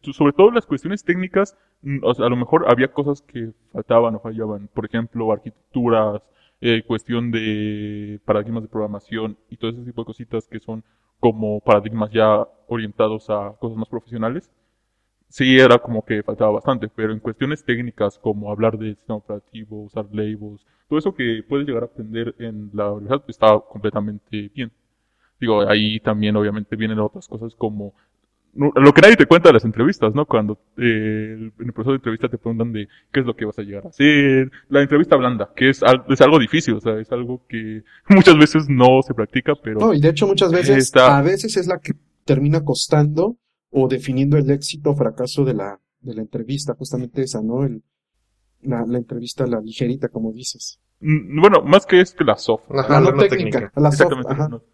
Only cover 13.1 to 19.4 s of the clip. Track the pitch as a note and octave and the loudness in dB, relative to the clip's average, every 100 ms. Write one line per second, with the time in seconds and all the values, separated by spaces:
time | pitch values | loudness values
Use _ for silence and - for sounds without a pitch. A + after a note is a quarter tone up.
13.1 | A2 - G#2 G2+ G#2+ A#2 A2 A2 A#2 A#2 | -2 -6 -6 -6 -10 -10 -10 -10 -12 _
14.1 | A#2+ A2 D3 _ _ _ _ _ _ _ | -8 -6 -8 _ _ _ _ _ _ _
15.1 | _ _ - C3 C3 C3 A#2+ - A2+ - | _ _ -2 4 6 8 6 2 -8 -4
16.1 | G#2+ - G#2+ A2 G#2+ - B2+ G#2+ - A2 | -6 -6 -2 0 0 -2 -4 -6 -6 -6
17.1 | A2 A#2+ A2 C3+ D3+ - A#2+ B2 - G#2 | -6 -10 -6 -6 -6 -6 -6 -6 -4 -6
18.1 | _ G#2+ G#2 G#2 G#2 A2+ G#2+ A2 G#2 - | _ -6 -6 -8 -2 -2 -2 -10 -12 -12
19.1 | G#2+ - G#2 | -12 -10 -16